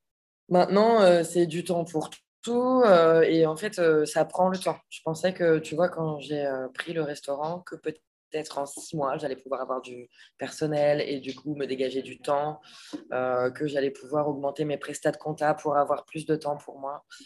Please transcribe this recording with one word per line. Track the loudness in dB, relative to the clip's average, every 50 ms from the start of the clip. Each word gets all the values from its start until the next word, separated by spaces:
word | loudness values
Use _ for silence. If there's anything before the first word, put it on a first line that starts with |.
| _ _ _ _ _ _ _ _ _ 2
Maintenant, | 4 4 4 6 6 6 6 6 6 8
euh, | 8 8 8 6 4
c'est | 2 2 2 2 2
du | 0 -4 -4
temps | -2 -2 -2 -2
pour | -2 -4 -4 -6 -6 -10 -18 _ _ _ _ -8
tout, | -4 -2 0 0 2 4 4 6
euh, | 8 8 8 8 8 6 6 6
et | 4 4 4 4
en | 2 2 -2
fait, | -6 -6 -2 0
euh, | 2 4 4 4 2
ça | 2 0 0 0
prend | 0 0 0 2 2
le | 0 0
temps. | -2 -4 -4 -4 _ _
Je | -20 -10 -8
pensais | -6 -4 -2 -2 -2 -2
que, | 0 2 2 2 2
tu | 0 -4 -2
vois, | 0 0 0
quand | 0 -4 -4 -4 -6 -6
j'ai, | -8 -6 -6 -4 -4
euh, | -4 -4 -6 -6 -8
pris | -10 -10 -10 -8 -6
le | -6
restaurant, | -4 -6 -6 -8 -8 -8 -8 -6 -6 -6 -8 -10
que | -12 -14 -16
peut-être | -12 -10 -10 -10 -10 _ _ _ _ _ _ -8 -8 -8 -8 -8 -8
en | -8
six | -8 -10 -14 -14 -10 -6
mois, | -4 -4 -4 -4 -4
j'allais | -6 -6 -8
pouvoir | -10 -8 -10 -8 -8
avoir | -6 -6 -6 -8
du | -8 -10 -14 -16 -18 -20 _ _ -20 _ _ _
personnel | -12 -12 -6 -6 -4 -2 0 2 2 2 2 2
et | 0 -4 -6 -6
du | -6 -8 -10
coup | -10 -8 -8 -6
me | -6 -6
dégager | -4 -4 -4 -4 -2 -2 -4
du | -6 -6 -12 -10
temps, | -4 -2 -2 0 -2 -4 -6 -10 -14 -20 -20 -20 -18 -16 -16 -16 -10 -6
euh, | -4 -2 -2 0 0 0 0 0
que | -2 -2 -4 -4
j'allais | -2 -2 -2 -2
pouvoir | -4 -6 -8 -4 -2 -2 -2 -2
augmenter | -2 -4 -4 -6 -4 -4 -4
mes | -4 -4 -4
prestats | -6 -10 -10 -4 -2 -2
de | -2 -2
compta | -4 -8 -4 0 0 0 0
pour | 0 -2 0 2
avoir | 2 2 2 0 -2 -4
plus | -8 -12 -10 -4
de | -2 -2 -2
temps | -2 -4 -6
pour | -6 -10 -14 -16 -12
moi. | -12 -12 -12 -12 -16 _ -20 -20 -20